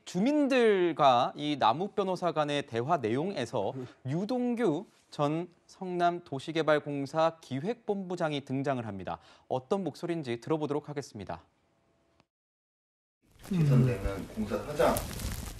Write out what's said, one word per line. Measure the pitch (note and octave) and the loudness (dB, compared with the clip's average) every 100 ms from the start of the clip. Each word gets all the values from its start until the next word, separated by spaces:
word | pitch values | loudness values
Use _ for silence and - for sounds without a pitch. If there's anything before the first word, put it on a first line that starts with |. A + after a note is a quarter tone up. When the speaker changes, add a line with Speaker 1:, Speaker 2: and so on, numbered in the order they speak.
Speaker 1:
주민들과 | - F3+ A#3+ D4+ C#4 B3+ A3+ F#3+ F3 D3 C#3 B2 E3 - | -6 0 2 4 4 6 6 6 2 6 6 6 4 -2
이 | D3 C#3 | -4 2
남욱 | A2 C3+ G3+ | 4 4 -2
변호사 | - F#3+ F3 F3 | -2 -2 0 -2
간의 | D#3 D3 C#3+ C#3 | 0 0 0 -2
대화 | A2+ C3 E3+ | -2 0 0
내용에서 | A2 B2+ F#3 D#3 A#2+ A#2+ G2+ | 2 0 -2 -4 -4 -2 -2
<laughs> | B2+ B2 - B2+ | -4 -12 -12 -4
유동규 | D#3+ G#3 B3 B3 A#3 A#3 D3+ A3 _ _ | -4 -2 -2 -2 0 2 0 -4 _ _
전 | - D3 D#3+ F3 _ _ | -2 0 0 -6 _ _
성남 | - F#3 F3 F3 E3+ | -12 -6 2 2 0
도시개발공사 | - C3+ - D#3+ D3+ D3+ D3 C#3+ C3+ D#3+ D#3+ D#3+ | -8 -10 -4 0 4 2 2 -6 -4 2 2 0
기획본부장이 | - C3 F3+ A#3+ - G3+ F3+ F3+ D#3+ C#3+ | -8 -4 -4 -6 -4 -4 -4 -4 -2 -2
등장을 | - C3 C#3 B2+ A2+ | -4 -4 -2 -2 -4
합니다. | G2 F2+ E2 - - - | -8 -8 -10 -12 -20 -6
어떤 | B2+ B2+ G3 | -6 -2 -2
목소리인지 | E3 - E3+ E3+ B2+ A#2 | -2 -6 -6 -6 -4 -6
들어보도록 | C#3+ D#3 D3 D3 D3+ | -2 -2 -2 -4 -6
하겠습니다. | C#3+ - G#2+ F#2 F2 _ _ _ _ _ _ _ _ _ _ _ _ _ _ _ _ _ _ _ _ - | -10 -10 -12 -10 -12 _ _ _ _ _ _ _ _ _ _ _ _ _ _ _ _ _ _ _ _ -6
Speaker 2:
개선되는 | F#3 D3 C#3 B2+ G2 G2+ F#2+ - | 0 4 4 4 2 -4 -6 -8
공사 | - G#2+ - | -6 -4 -4
사장 | - D3 - - - - - - - - | -6 2 2 2 -2 -6 -6 -6 -10 -12